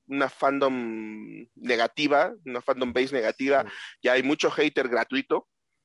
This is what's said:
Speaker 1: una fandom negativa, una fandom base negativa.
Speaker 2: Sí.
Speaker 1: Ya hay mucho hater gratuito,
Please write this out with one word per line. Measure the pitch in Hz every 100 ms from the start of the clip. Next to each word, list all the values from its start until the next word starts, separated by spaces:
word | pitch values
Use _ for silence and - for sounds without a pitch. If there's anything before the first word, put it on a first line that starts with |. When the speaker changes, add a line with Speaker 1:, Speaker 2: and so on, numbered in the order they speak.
| -
Speaker 1:
una | 139 135
fandom | - 139 139 135 127 117 110 110 107 110 107 120
negativa, | - 120 117 117 - 143 143 185 220
una | 131 120
fandom | 139 127 127
base | 123 131
negativa. | 135 110 - 135 139
Speaker 2:
Sí. | 104 - - -
Speaker 1:
Ya | 123
hay | 131
mucho | 131 156 160
hater | 156 151 147 127
gratuito, | 117 - 131 - 165 - _ _ _